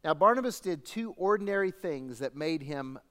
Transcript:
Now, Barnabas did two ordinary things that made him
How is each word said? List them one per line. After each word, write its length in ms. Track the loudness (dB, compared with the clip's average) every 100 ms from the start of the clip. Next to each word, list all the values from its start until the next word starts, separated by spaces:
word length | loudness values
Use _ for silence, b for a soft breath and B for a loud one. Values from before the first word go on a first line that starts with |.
Now, 100 | 0
Barnabas 460 | 6 6 6 0 -4
did 260 | -4 -4 -6
two 240 | -8 -8 -2
ordinary 540 | 2 2 2 0 0
things 480 | -2 -6 -6 -8 -6
that 160 | -8 -4
made 260 | -2 -2
him 380 | -4 -6 -8 -12 _